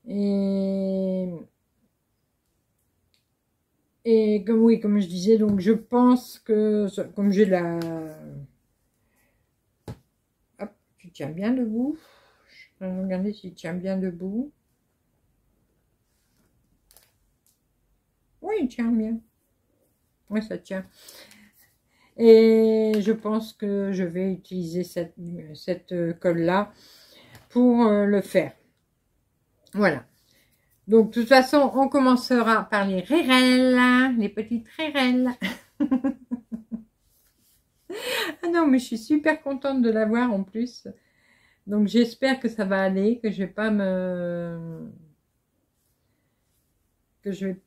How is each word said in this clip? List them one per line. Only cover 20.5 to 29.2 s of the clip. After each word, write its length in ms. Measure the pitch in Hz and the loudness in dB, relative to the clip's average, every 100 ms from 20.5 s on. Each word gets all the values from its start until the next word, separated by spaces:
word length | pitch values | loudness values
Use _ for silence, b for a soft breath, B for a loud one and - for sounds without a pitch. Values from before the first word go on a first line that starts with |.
| 175 | -12
tient. 260 | - 190 185 B B B B B B _ _ _ _ _ _ - | -10 -12 -12 B B B B B B _ _ _ _ _ _ 4
Et 720 | 226 220 226 220 220 220 220 214 | 8 10 8 6 4 2 2 0
je 120 | 202 | 0
pense 400 | 220 208 220 220 | -2 -2 -6 -6
que 400 | - 208 202 196 | -10 -6 -4 -4
je 120 | 185 | -4
vais 260 | 180 175 190 | -4 -4 -4
utiliser 520 | 180 _ 185 165 175 | -6 _ -10 -6 -6
cette, 320 | 180 180 165 - 170 170 156 | -6 -8 -10 -12 -14 -14 -16
cette 400 | 151 - 175 _ 180 170 170 | -14 -8 -8 _ -6 -6 -2
colle-là 520 | 185 170 165 190 208 b b b b b b b _ | -2 0 0 0 -2 b b b b b b b _
pour, 380 | 247 247 240 226 | 2 4 4 4
euh, 200 | 208 202 | 2 2
le 140 | 202 | 0
faire. 320 | 185 190 139 - _ _ _ _ _ _ | 2 -2 -2 -10 _ _ _ _ _ _